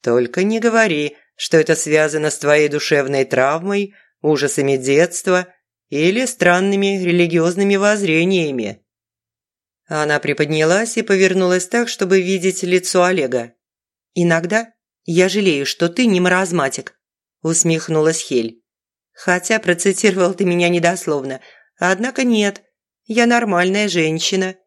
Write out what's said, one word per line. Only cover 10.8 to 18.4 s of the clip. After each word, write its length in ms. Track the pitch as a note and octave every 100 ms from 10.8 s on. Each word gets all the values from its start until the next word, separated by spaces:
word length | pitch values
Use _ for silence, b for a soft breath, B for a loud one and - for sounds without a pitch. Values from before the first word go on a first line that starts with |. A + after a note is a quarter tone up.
| A3+ A#3
и 60 |
повернулась 640 | A3 G3 F#3+ F#3+ F3+ F3+ F3+
так, 220 | A#3+ A#3
чтобы 320 | - F#3 F#3+
видеть 420 | F3+ F#3+ F#3 F3+
лицо 400 | F3 F3+ F3+ F#3
Олега. 500 | F3+ F#3 C3 B2 A#2 _ _ _ _ _ _
«Иногда 600 | - E3+ E3 E3+ G#3+ A3+ _ _ _
я 260 | - E3+ F#3
жалею, 360 | G3+ F#3+ D3 C3+
что 240 | - E3+
ты 180 | F3 B3
не 120 | F#3
маразматик», 800 | F3+ F3+ F#3+ E3+ C3+ - - _ _ _ _ _
усмехнулась 800 | D#3+ E3 E3+ D#3+ D#3 D#3 D#3 E3
Хель. 420 | - B2+